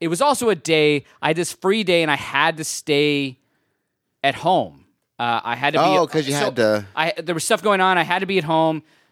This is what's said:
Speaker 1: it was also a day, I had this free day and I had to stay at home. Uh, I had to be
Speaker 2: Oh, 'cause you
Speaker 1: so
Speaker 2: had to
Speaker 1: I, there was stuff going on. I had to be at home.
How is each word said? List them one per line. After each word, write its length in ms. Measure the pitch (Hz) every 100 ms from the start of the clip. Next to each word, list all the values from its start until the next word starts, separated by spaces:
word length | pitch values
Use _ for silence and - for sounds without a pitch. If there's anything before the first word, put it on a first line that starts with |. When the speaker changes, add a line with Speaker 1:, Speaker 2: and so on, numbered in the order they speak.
Speaker 1:
it 80 | 165
was 120 | 170
also 280 | 285 269 233
a 60 | 175
day, 500 | - 160 151 147 - -
I 60 | 147
had 80 | 165
this 160 | 170
free 320 | - 185 220 190
day 160 | 170
and 100 | 156
I 40 | 139
had 400 | - 139 160 160
to 80 | 156
stay 760 | - - 143 147 143 135 127 _ _ _ _ _ _ _ -
at 120 | 139 131
home. 500 | 165 180 98 69 _ _ _ -
Uh, 220 | 120 113
I 120 | 117 120
had 180 | 143
to 60 | 147
be 60 | 170
Speaker 2:
Oh, 220 | 185 160
'cause 200 | 160 139
you 60 |
Speaker 1:
so 60 | 143 135
Speaker 2:
had 100 | 127
to 280 | 110 107 98 151
Speaker 1:
I, 180 | 165 165
there 120 | 165 165
was 80 | -
stuff 160 | 202
going 160 | 202 196
on. 160 | 185 180
I 60 |
had 160 | 156 180
to 60 | 190
be 120 | 190
at 60 |
home. 400 | 156 160 160 156 - _ _